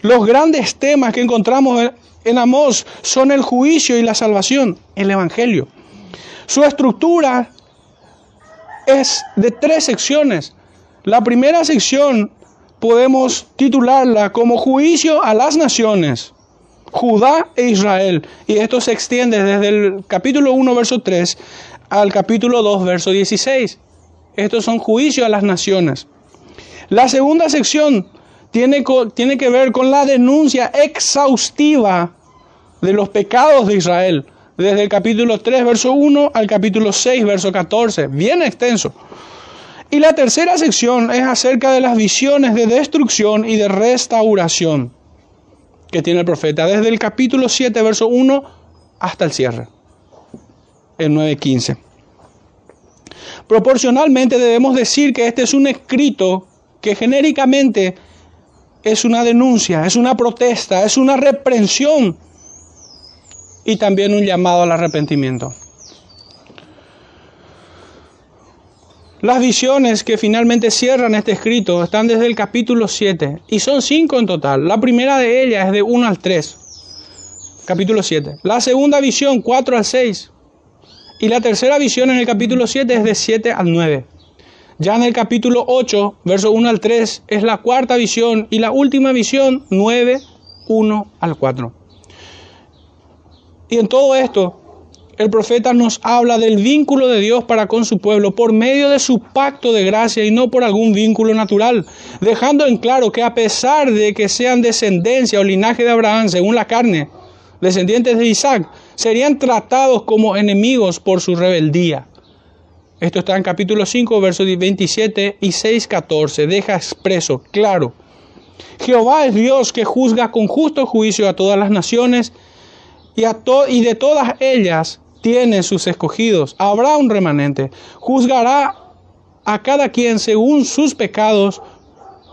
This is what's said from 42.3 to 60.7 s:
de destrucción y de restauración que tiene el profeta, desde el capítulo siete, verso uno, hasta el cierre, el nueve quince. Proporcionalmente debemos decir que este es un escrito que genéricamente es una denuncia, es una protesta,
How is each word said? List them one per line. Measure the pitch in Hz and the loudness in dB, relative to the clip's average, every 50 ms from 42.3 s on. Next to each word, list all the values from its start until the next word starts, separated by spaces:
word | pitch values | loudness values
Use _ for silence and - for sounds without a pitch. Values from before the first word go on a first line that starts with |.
| 285 285 277 247 214 | 2 2 2 2 2
de | 233 233 214 | 2 2 2
destrucción | 233 262 294 285 - 311 294 220 - - 214 208 214 214 220 226 | 2 0 0 0 0 0 0 0 0 0 0 0 0 0 0 0
y | 220 | 0
de | 214 208 202 | 0 0 0
restauración | 196 196 214 233 247 247 - - 240 226 220 220 214 190 175 170 - - 175 165 156 143 123 120 - _ _ _ _ _ _ _ _ _ _ _ _ _ _ _ _ _ _ - | 0 0 2 2 0 0 -2 -2 0 0 2 2 2 2 0 0 -2 -2 -2 0 0 -2 -2 -6 -10 _ _ _ _ _ _ _ _ _ _ _ _ _ _ _ _ _ _ -8
que | - 170 | -6 -4
tiene | 156 175 170 175 | -2 0 0 -2
el | 175 | 0
profeta, | 175 165 147 - 156 147 156 160 175 | -2 -4 -2 -2 -4 -2 -2 0 0
desde | 196 214 214 226 | 0 0 0 0
el | 226 214 | 0 -2
capítulo | - 214 - - 262 240 262 262 262 233 | -4 -4 -2 -2 -2 0 0 0 -2 -2
siete, | - - 262 247 214 233 | -2 -2 -2 -2 0 0
verso | 220 220 214 208 226 226 | 0 0 0 0 -2 0
uno, | 247 247 262 262 269 277 277 - - - _ - - _ _ _ _ - | 0 2 2 2 2 0 -4 -8 -20 -20 _ -20 -20 _ _ _ _ -10
hasta | - - - - - | -10 -8 -6 -4 -4
el | 156 | -4
cierre, | - - 131 123 117 117 120 - _ _ _ _ _ _ _ _ _ - - _ - - _ _ _ _ _ _ _ _ _ _ _ - | -2 -2 -4 -4 -4 -6 -12 -16 _ _ _ _ _ _ _ _ _ -20 -20 _ -20 -20 _ _ _ _ _ _ _ _ _ _ _ -4
el | 160 151 147 | -2 0 0
nueve | 151 156 156 147 - | 0 0 -2 -4 -4
quince. | - 139 131 123 117 - 135 - _ _ _ _ _ _ _ _ - - _ _ _ _ _ _ _ _ - _ _ _ _ _ - - - - - - - - - - | -2 -2 -2 -2 -2 -4 -8 -10 _ _ _ _ _ _ _ _ -20 -20 _ _ _ _ _ _ _ _ -20 _ _ _ _ _ -20 -20 -20 -20 -20 -20 -20 -12 -4 0
Proporcionalmente | 220 226 185 254 262 247 - 254 247 269 311 320 262 254 262 247 269 247 | 2 2 4 4 2 2 2 0 2 2 4 4 2 2 2 2 2 2
debemos | 247 233 233 233 254 269 254 | 2 2 2 2 2 2 2
decir | 262 233 - - - 294 285 233 | 0 0 0 0 0 0 0 0
que | - 233 | 0 -2
este | 233 233 - 247 | -2 0 -2 -2
es | 226 - | 0 2
un | 277 277 277 | 2 2 2
escrito | 262 - - - 262 254 294 277 214 - 190 185 180 185 - _ _ _ _ _ _ _ | 0 -4 -6 -4 -2 0 0 0 0 0 -2 -2 -2 -2 -6 _ _ _ _ _ _ _
que | - 214 202 | -4 -4 -4
genéricamente | 202 233 233 269 277 277 311 294 - 269 254 269 277 277 262 208 214 190 185 180 - - - - - _ _ _ _ _ _ _ _ _ _ _ _ - | -2 -2 0 0 2 0 0 0 0 0 2 2 2 2 0 0 0 -2 -2 -4 -8 -16 -20 -20 -20 _ _ _ _ _ _ _ _ _ _ _ _ -4
es | 214 220 214 - | -2 -2 0 0
una | 233 233 233 240 | 0 0 0 0
denuncia, | 240 233 240 254 262 247 214 - - 180 156 156 | 2 2 2 4 2 2 0 0 -2 -2 -2 0
es | 185 - | 0 0
una | 240 240 254 262 | 0 0 0 0
protesta, | - 240 233 226 - 240 247 233 180 - - | 0 -2 -2 -2 -2 -2 -2 -2 -2 -4 -4